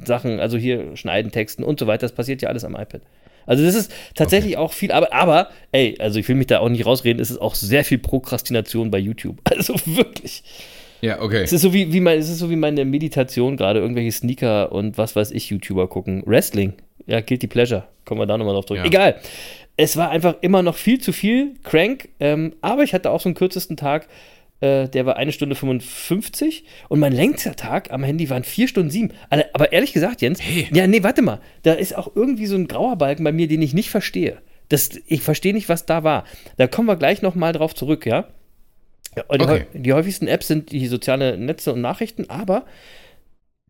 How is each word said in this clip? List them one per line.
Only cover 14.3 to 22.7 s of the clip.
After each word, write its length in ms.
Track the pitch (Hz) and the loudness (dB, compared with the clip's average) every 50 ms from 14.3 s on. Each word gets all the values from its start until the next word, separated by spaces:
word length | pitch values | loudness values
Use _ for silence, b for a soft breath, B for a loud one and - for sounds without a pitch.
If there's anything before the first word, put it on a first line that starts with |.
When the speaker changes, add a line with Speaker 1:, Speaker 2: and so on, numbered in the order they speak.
| 131 - 131 117 107 104 95 - | -2 -2 0 0 2 2 0 0
Speaker 1:
und 260 | - 95 104 107 101 - | -2 -4 -4 -4 -2 -4
was 180 | 110 110 - 104 | -4 -2 0 -2
weiß 140 | 104 107 | -2 0
ich, 180 | - 110 - - | -4 -8 -6 -6
YouTuber 400 | 104 92 - - 95 95 92 - | -6 -6 -6 -4 -2 -2 -2 0
gucken. 340 | - 95 - - 95 95 - | -2 -6 -6 -4 -6 -4 -2
Wrestling, 460 | - 107 - - - - 104 98 98 95 - - - _ - - | 2 2 2 2 2 -2 -2 -2 -2 -4 -8 -16 -20 _ -20 -6
ja, 140 | - 113 113 | -4 -2 -2
Guilty 280 | 110 - 127 123 - - | 0 -2 -2 -2 -2 -2
Pleasure, 360 | - 120 120 120 117 95 - - _ _ _ | 2 2 2 2 0 -4 -4 -8 _ _ _
kommen 160 | - 113 107 | -8 -4 -2
wir 40 | 107 | 0
da 120 | 101 104 113 | 0 0 0
nochmal 160 | 113 101 98 | 0 0 0
drauf 100 | 98 98 | -2 -2
zurück. 140 | - 101 95 | -2 -4 -2
Speaker 2:
Ja. 60 | 90 | 0
Speaker 1:
Egal. 300 | - 165 196 - 165 - B B B B B B B B B B B _ - | 4 4 6 6 4 2 B B B B B B B B B B B _ 0
Es 200 | 151 - - 156 | 0 2 2 0
war 120 | 170 156 | 0 0
einfach 260 | 160 165 170 175 156 - | 0 2 2 2 0 2
immer 240 | - 180 196 190 180 | 2 4 4 4 4
noch 120 | 170 160 | 2 0
viel 240 | - - 208 247 254 | 0 2 2 2 2
zu 100 | - - | 2 -2
viel, 440 | 170 - - 208 233 254 277 285 262 - - | -4 -2 0 2 2 2 0 -2 -6 -12 -6
crank, 440 | - - 156 175 220 269 262 - - - - | 0 2 2 2 2 0 -6 -10 -18 -10 -4
ähm, 320 | 143 147 151 151 160 165 - - | -2 0 0 0 -2 -4 -6 -6
aber 220 | - 175 | -4 -2